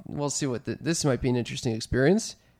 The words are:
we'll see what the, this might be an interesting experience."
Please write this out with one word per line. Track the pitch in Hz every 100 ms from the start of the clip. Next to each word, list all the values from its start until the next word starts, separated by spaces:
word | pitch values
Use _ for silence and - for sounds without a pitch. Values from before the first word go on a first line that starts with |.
| -
we'll | 151 143
see | - 143
what | 117 -
the, | -
this | 135 165 151
might | 120
be | 135
an | 123
interesting | 113 131 127
experience." | 113 - 117 139 202 - - _ _